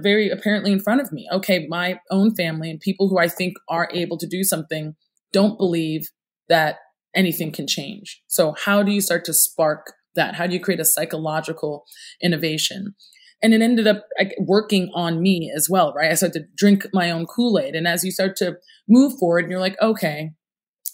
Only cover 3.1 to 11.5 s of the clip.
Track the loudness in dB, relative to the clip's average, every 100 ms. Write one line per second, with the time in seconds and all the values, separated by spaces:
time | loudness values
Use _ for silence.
3.1 | 2 0 0 -6 -6 -6 -4 -4 -4 -6
4.1 | -6 -6 -4 -2 -2 -4 -8 -8 -12 _
5.1 | _ _ 2 2 2 0 0 -2 -4 -8
6.1 | _ _ _ 0 2 2 -2 -14 _ _
7.1 | 0 0 0 -6 -6 -6 -6 -6 -14 -18
8.1 | -20 -8 0 0 0 0 2 2 0 0
9.1 | -2 0 0 0 2 0 0 -8 -20 _
10.1 | -2 -2 -2 -2 -2 -2 0 0 0 -2
11.1 | -4 -4 -4 -4